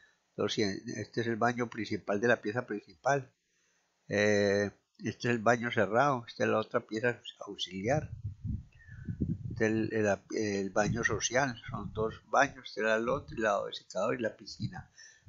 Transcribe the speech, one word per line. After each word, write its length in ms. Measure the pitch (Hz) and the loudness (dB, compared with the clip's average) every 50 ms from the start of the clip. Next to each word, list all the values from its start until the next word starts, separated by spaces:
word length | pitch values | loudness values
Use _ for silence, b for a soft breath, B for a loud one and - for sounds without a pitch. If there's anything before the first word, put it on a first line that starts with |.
| b b b b b _ | b b b b b _
Entonces, 500 | _ - 101 104 - - 110 98 95 - - 117 - | _ -2 -2 0 0 0 0 -2 -2 -4 -8 -8 -8
este 260 | 117 104 - - 123 | -8 -8 -6 -4 -4
es 40 | 113 | -2
el 100 | 117 117 | -2 0
baño 320 | 104 113 120 123 120 123 113 | 0 0 0 2 0 -2 -4
principal 520 | - 117 104 - 110 95 - - 101 104 | -4 -6 -6 -4 -6 -4 -2 -2 0 2
de 80 | 104 120 | 4 4
la 120 | 117 107 | 4 2
pieza 240 | - 104 107 120 120 - | 2 -2 -4 -4 -4 -4
principal. 640 | 107 104 - - 95 - - 127 139 143 127 - _ _ _ _ _ _ _ _ _ _ _ _ _ _ _ - | -6 -8 -8 -12 -12 -4 -2 0 0 0 -2 -6 _ _ _ _ _ _ _ _ _ _ _ _ _ _ _ -2
Eh, 640 | 101 104 104 104 104 101 104 101 98 101 101 98 - _ _ _ _ - | 2 4 4 6 6 6 4 4 4 4 2 0 -4 _ _ _ _ -8
este 300 | 107 117 101 - - 123 | -6 -6 -4 -2 0 0
es 60 | 120 | 0
el 60 | 117 | 2
baño 320 | 104 113 120 120 117 120 | 4 4 4 4 2 0
cerrado. 520 | - 113 104 92 104 117 139 147 139 120 117 - | 2 2 2 4 4 4 4 4 2 0 -4 -8
Esta 160 | - - 120 | -4 0 2
es 60 | 110 | 2
la 80 | 110 110 | 4 2
otra 280 | 110 - - 123 113 | 2 0 -2 -4 -2
pieza 340 | - 104 110 110 123 120 113 - - - - | -2 -4 0 0 0 0 -2 -6 -16 -16 -14
auxiliar. 720 | - - 98 - - - 92 95 95 113 139 156 - - - - - - - - - - - - - - B B B B B B B B B B B - - - - - | -12 -12 -10 -8 -8 -8 -6 -4 0 0 0 0 -2 -4 -8 -10 -10 -10 -10 -8 -6 -6 -6 -6 -8 -12 B B B B B B B B B B B -2 -2 -4 -6 -6
Este 140 | - - 113 | -2 0 2
es 80 | 107 | 2
el, 200 | 110 110 107 - - | 2 2 0 0 0
el, 260 | 113 107 101 98 95 - - - | 2 2 2 2 0 -2 -4 -4
el 340 | - 110 104 101 98 98 98 | -2 0 0 0 0 -2 0
baño 320 | 92 107 104 98 - 117 | 2 2 2 2 2 0
social. 560 | 113 - 113 98 - - 113 127 143 135 117 - - - | 0 0 0 -2 -2 0 2 2 2 0 -2 -6 -10 -8
Son 200 | - 110 104 101 - | -8 -8 -8 -6 -4
dos 280 | 107 110 110 107 - - | -2 -2 -2 -4 -6 -6
baños. 420 | - - 117 139 139 123 131 127 - | 2 4 4 4 4 2 -6 -16 -10
Este 140 | - 107 | -4 -2
es 40 | 107 | 2
el 220 | 110 110 110 113 120 | 2 2 2 2 0
otro, 260 | 131 147 143 147 139 | -2 -2 -4 -6 -4
el 80 | 120 | 0
lado 240 | 110 107 101 98 110 | 2 2 2 2 0
de 60 | 110 | -4
secador 420 | 107 - - - - 92 98 117 131 | -8 -10 -12 -8 -4 -2 -2 0 0
y 80 | 127 | 0
la 140 | 117 107 - | -2 -4 -4
piscina. 540 | - - - - - - - - - - - B B B B B B B | -6 -14 -14 -10 -8 -6 -6 -6 -8 -14 -16 B B B B B B B